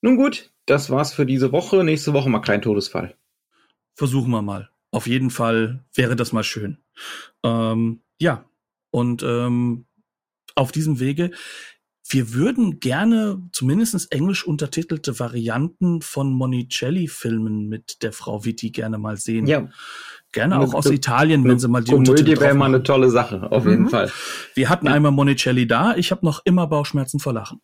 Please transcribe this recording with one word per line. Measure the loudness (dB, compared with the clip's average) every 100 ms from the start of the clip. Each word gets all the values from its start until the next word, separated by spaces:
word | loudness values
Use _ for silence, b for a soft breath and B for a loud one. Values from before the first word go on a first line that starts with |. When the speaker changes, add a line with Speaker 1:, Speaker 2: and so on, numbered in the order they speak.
Speaker 1:
Nun | 4 4
gut, | 2 0 -16 _ 0
das | 0 2
war's | -2 -2
für | -2 0
diese | 2 0
Woche. | 0 2 2
Nächste | 2 0 0
Woche | 0 0
mal | -2
kein | 0 -2
Todesfall. | 0 -2 -2 -8 -10 -14 _ _ _ _ _ _ _
Speaker 2:
Versuchen | -6 -2 0 0
wir | -2
mal. | -4 -8 -12 _ _
Auf | -8 -2
jeden | -2 -2
Fall | -2 0 0 0 -4 _
wäre | -2 0 0
das | -2
mal | -2
schön. | -4 -6 -10 -12 _ B B B B _
Ähm, | -2 0 0 0 -2 -4 _ _
ja, | -2 -2 _ _ _ _ _
und, | -2 -2 -2
ähm, | -2 -2 0 -2 -2 -4 -10 _ _ _ _ _ -8
auf | -2 -2
diesem | -2 -2 0
Wege, | -2 -2 -4 -4 B B B B _ _ -6
wir | -4 -2
würden | 0 0 2 0 0
gerne | -4 0 2 2 0 -4 -8
zumindest | -4 0 2 0 -2 -4
englisch | -2 -2 -2 -4
untertitelte | -4 -4 -6 -6 -6 -6 -6
Varianten | -6 -4 -4 -2 -4 -2 -2 -2
von | -4 -4 -2
Monicelli-Filmen | -2 -2 -2 -4 -6 -2 -2 -4 -6 -4 -2 -2 -4 -6
mit | -8 -12 -8
der | -8
Frau | -8 -10 -6 -6
Vitti | -6 -8
gerne | -6 -6 -6
mal | -6 -8
sehen. | -4 -2 0
Speaker 1:
Ja. | 0 -2 B B B B B _
Speaker 2:
Gerne | -2 0 2
Speaker 1:
Eine |
Speaker 2:
auch | 2
aus | 2 2
Speaker 1:
Ko-, |
Speaker 2:
Italien, | 2 0 2 4 4
wenn | 6
Speaker 1:
eine | 4
Speaker 2:
sie | 4
mal | 0
die | 4
Speaker 1:
Komödie | 4 6
Speaker 2:
Untertitel | 6 6 6
Speaker 1:
wäre | 6
Speaker 2:
drauf | 6
Speaker 1:
mal | 4
eine | 2
Speaker 2:
machen. |
Speaker 1:
tolle | 4 4 6
Sache, | 4 0 -4 0
auf | 2 4
jeden | 4
Speaker 2:
Mhm. | 4
Speaker 1:
Fall. | 2 -2 B B B B
Speaker 2:
Wir | -2 0
hatten | 2 2
Speaker 1:
Ja. |
Speaker 2:
einmal | 4 4
Monicelli | 4 4 2 2 2 2
da, | 2 2 0
ich | 0
hab | 0
noch | 0 0 2
immer | 2 2
Bauchschmerzen | -2 -2 -2 -2 -4
vor | -4
Lachen. | -6 -8 -16